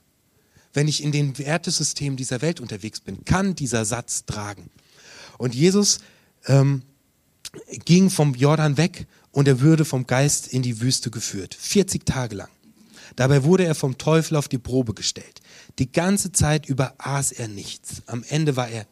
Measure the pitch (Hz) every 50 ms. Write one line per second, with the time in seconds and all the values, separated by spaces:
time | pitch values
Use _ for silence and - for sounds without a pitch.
0 | _ _ _ _ _ _ _ _ _ _ _ _ _ _ _ 139 147 151 147 -
1 | 147 147 143 147 147 143 131 131 139 139 151 175 170 - 160 - 156 143 - -
2 | 143 143 135 127 131 - 131 120 127 160 175 - 127 110 113 101 95 107 - -
3 | - - 98 92 - - 147 180 196 196 180 - 151 120 113 117 110 104 120 117
4 | 123 - - - - - - 104 104 104 101 101 92 - - _ _ _ _ _
5 | _ - - - - - - - 113 127 113 120 151 180 185 208 202 202 - -
6 | - - _ _ _ _ _ _ _ - 131 139 135 139 139 135 127 _ _ _
7 | _ _ _ _ _ _ _ _ _ - - - - - - - - - 156 180
8 | 190 190 190 - 156 147 131 120 139 143 151 156 156 151 143 135 156 180 - -
9 | - - _ _ _ _ _ 139 143 139 135 120 131 156 160 156 156 - - 131
10 | 123 - 123 127 139 147 - - - - - 127 131 123 120 107 113 127 131 -
11 | - 123 110 120 104 - - 101 90 - - - - - - - 185 - - -
12 | - - - 135 127 117 107 98 - - _ _ _ - _ _ _ _ _ -
13 | - - - - 123 135 143 143 131 147 180 190 185 170 151 - - 139 127 -
14 | - 151 156 160 156 - 160 151 143 - - 123 - - 123 131 127 110 101 -
15 | - - - - - - _ - - _ - - - - - - - 135 - 165
16 | 165 185 202 196 - 185 - - - 151 151 156 143 - 143 120 139 123 - -
17 | - 135 135 139 135 - - - 127 110 104 98 90 - - - - - - 92
18 | - - 117 123 113 - 139 151 160 151 135 127 123 113 117 113 104 -